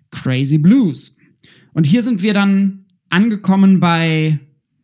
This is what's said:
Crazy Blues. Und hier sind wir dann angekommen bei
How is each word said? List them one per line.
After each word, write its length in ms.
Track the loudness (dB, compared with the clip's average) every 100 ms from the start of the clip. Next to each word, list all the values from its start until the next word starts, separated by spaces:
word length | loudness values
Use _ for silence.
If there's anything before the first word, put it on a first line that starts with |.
| _
Crazy 460 | -10 -6 -4 0 0
Blues. 600 | 2 2 0 -4 -12 -14 _ _ _ _ _
Und 120 | -4 0
hier 140 | 0
sind 200 | 0 -2
wir 120 | -2
dann 520 | 0 0 0 -2 -4 _ _ -4
angekommen 680 | 0 0 -2 -2 2 4 4
bei 600 | 2 0 0 -2 -2 -4 -6 _ _ _